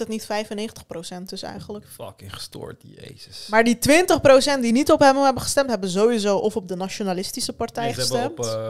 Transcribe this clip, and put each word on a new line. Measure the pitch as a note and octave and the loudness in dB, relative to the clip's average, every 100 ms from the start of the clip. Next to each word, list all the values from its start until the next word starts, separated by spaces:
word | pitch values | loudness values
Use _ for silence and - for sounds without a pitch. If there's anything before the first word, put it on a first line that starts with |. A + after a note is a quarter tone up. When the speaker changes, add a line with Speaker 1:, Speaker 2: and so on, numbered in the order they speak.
| A3 | -6
Speaker 1:
het | A3 | -8
niet | - | -6
vijfennegentig | G#3+ G#3+ G#3 A3 - - | -6 -6 -6 -8 -12 -16
procent | E3 F3 F3+ F#3+ | -14 -12 -12 -12
is | F#3+ | -12
eigenlijk. | - - - G#3 - | -12 -12 -12 -14 -16
Speaker 2:
Fucking | - G2 - G2 | -16 -16 -16 -16
gestoord, | - - - - - | -14 -14 -14 -14 -16
Jezus. | - G2+ - - - - - | -20 -20 -20 -20 -20 -18 -2
Speaker 1:
Maar | G#3+ | 2
die | A#3 A#3 | 4 2
twintig | B3 D#4 F#4 E4 | 4 4 6 4
procent | C#4+ C4+ C#4+ C#4 | 8 8 6 0
die | A#3 | 2
niet | A#3 D#4 | 2 4
op | D4+ | 6
hem | C#4 C4+ | 6 6
hebben | C#4 B3+ | 4 0
gestemd, | - - C4+ | -2 -2 0
hebben | G#3+ F#3+ | -2 -2
sowieso | F3+ A3+ A#3 G3+ G3 | 2 2 2 0 0
of | G#3+ A3 | 0 -4
op | F#3 | -6
de | F3+ | -6
nationalistische | F#3+ - G3 F3 G3+ - - | -6 -6 -4 -4 -6 -8 -8
partij | - A#3 - | -6 -8 -4
Speaker 2:
Nee, | A#3 A3+ | -4 -4
ze | - B3 | -2 -2
hebben | B3 - | -2 -4
Speaker 1:
gestemd. | A#2 A2 A2+ | -4 -4 -6